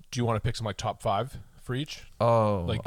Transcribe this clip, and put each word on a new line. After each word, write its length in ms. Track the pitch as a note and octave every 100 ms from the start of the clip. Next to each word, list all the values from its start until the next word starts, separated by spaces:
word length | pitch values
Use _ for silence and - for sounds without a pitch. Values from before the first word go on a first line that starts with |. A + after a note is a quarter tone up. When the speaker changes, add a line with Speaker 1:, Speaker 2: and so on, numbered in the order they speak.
| -
Speaker 1:
Do 80 | B2
you 60 | A#2
wanna 140 | A2
pick 160 | B2 -
some, 100 | A2+
like, 120 | G2
top 240 | A2 -
five 360 | A2 G2 C3 A#2+ - -
for 140 | - B2+
each? 280 | D#3 - - -
Speaker 2:
Oh, 440 | A#2 A#2 G#2+ G2+ F2
Speaker 1:
Like, 140 | A2